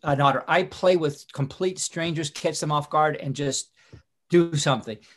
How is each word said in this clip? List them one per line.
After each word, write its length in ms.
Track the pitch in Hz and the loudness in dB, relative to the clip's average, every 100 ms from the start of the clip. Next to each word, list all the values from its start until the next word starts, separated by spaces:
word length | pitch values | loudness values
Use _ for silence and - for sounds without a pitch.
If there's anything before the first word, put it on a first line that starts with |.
an 180 | 156 139 | -2 2
otter. 240 | 143 131 - | 2 2 0
I 140 | 170 | 0
play 340 | 185 - 185 180 | 0 0 2 4
with 340 | 147 147 - | 0 -4 -10
complete 460 | - 139 - 190 185 | -6 -6 -4 -4 -4
strangers, 520 | - 170 165 160 151 | -8 -4 -4 -4 -6
catch 300 | - 170 151 | -4 -4 -2
them 120 | 156 | -2
off 160 | 147 147 | -2 0
guard, 280 | 156 156 - | 2 2 0
and 180 | 143 | -6
just 380 | 143 143 - - _ _ - _ _ _ | -4 -4 -4 -8 _ _ -20 _ _ _
do 240 | 175 170 151 | 4 4 2
something. 420 | 151 120 113 110 - | 2 0 -2 -14 -16